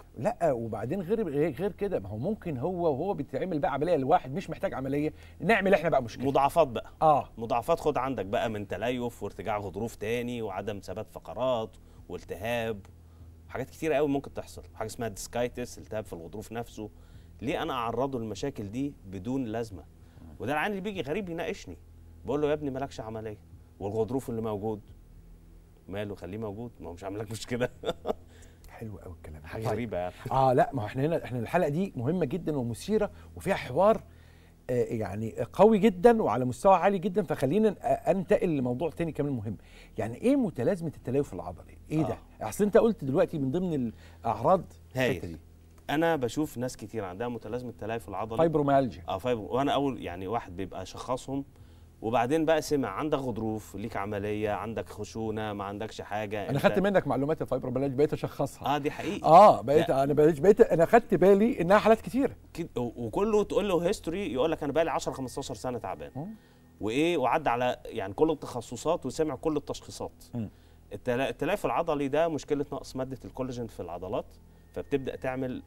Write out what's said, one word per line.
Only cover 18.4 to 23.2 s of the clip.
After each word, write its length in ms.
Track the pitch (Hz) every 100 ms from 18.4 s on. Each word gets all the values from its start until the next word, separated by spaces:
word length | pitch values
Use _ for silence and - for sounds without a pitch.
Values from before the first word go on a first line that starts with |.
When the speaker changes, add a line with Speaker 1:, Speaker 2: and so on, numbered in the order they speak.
| 143 139 101
Speaker 2:
دي 240 | 120 143 - 98
بدون 380 | 92 101 135
لازمة؟ 400 | 120 113 113 87 - - - - - -
وده 140 | 107
العيان 180 | 151 190
اللي 100 | 196
بيجي 180 | 190 190
غريب 280 | 135 180 185
يناقشني، 500 | 165 - 151 - 82 - - - - -
بقول 140 | 143
له: 60 | 147
"يا 40 |
ابني 180 | 151 147
مالكش 300 | 131 135 -
عملية، 380 | 110 110